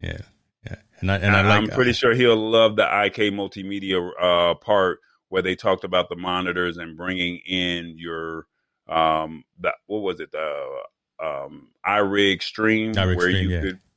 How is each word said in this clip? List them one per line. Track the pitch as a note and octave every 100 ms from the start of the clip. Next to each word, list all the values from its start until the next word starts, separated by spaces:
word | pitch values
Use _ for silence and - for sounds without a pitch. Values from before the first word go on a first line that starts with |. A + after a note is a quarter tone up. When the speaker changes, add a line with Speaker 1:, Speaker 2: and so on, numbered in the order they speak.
Speaker 1:
Yeah, | - - - _ _ _ -
yeah, | - _ _
and | F#2+
I, | G2
and | G2+ G#2
I |
Speaker 2:
I, |
Speaker 1:
like | G2 G2+
Speaker 2:
I'm | A2
pretty | - B2
Speaker 1:
uh, |
Speaker 2:
sure | A#2 B2+
he'll | A#2+ B2 A2
love | A2 A2+ A2+
the | G#2+ F2
I | G2+ G2+
K | - G#2+
multimedia, | G2+ G2 - F#2+ G2+ F#2+ F#2 F2+ -
uh, | F2+ F2 F2 E2+
part | - G#2 F#2 D#2+ _ _ _
where | F#2
they | F#2 F#2
talked | G#2+ F#2
about | F#2+ F2+ F2
the | F2
monitors | F2+ F2+ F2+ F2 F2+ E2+
and | E2+ D#2+
bringing | F2+ F#2 F2 F2
in | - F#2 F2+ F2 E2+ D#2+
your, | E2 E2 E2 D#2+ - _ _ _ -
um, | D#2+ D#2+ D#2 D#2 D#2+ - _
the, | F2 - _
what | G#2
was | G2 E2+
it, | D2+
the, | D2+ D#2 C#2+ C2+ C2+ - _ _ _
um, | D#2 C#2 C#2 D2+ C2+ _
iRig | - G#2 G2+ G2+ G2+ F#2
stream, | - - A2 A2 A2
Speaker 1:
iRig | G#2+ F#2+ F2+
Speaker 2:
where | F2
Speaker 1:
stream, | F#2+ F2+
Speaker 2:
you | F2
Speaker 1:
yeah. |
Speaker 2:
could | F#2 F2+ _